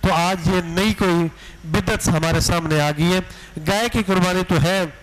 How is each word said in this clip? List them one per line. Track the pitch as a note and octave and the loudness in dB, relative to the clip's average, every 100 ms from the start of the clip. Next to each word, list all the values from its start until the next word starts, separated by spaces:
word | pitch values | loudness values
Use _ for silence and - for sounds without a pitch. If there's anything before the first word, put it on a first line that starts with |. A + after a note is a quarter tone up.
تو | F#3 | 2
آج | E3 E3+ F#3+ E3 | 2 2 0 0
یہ | F#3 | 0
نئی | E3+ E3+ G#3 | 0 0 0
کوئی | G#3 F#3+ E3+ E3 - - - | 2 2 2 0 -6 -20 -18
بدعت | D#3+ E3+ F#3 G#3+ - | -4 -2 0 -2 0
ہمارے | D#3+ D#3+ E3 | 0 2 0
سامنے | - E3+ D#3+ D#3 | 0 0 0 0
آ | D3 D3+ | 0 0
گئی | E3+ | 2
ہے۔ | F#3 F3+ - - - D#3 | 0 -2 -14 -16 -10 -2
گائے | G3+ A#3 | 0 0
کی | A#3+ G3 | -2 0
قربانی | F#3+ F3+ F3+ F#3 | 2 2 0 0
تو | E3+ | 2
ہے | D#3 F#3+ F3 - | 2 2 -2 -6